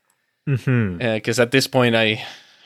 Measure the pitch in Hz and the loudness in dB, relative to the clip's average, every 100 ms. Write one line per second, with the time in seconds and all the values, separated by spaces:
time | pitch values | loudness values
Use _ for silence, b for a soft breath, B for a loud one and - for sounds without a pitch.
0 | _ _ _ _ - 131 - 123 104 87 | _ _ _ _ -4 -2 0 0 -2 -4
1 | 120 110 120 113 120 135 - 131 120 113 | -4 -2 -2 0 2 0 0 2 2 4
2 | 110 107 B B B B | 2 0 B B B B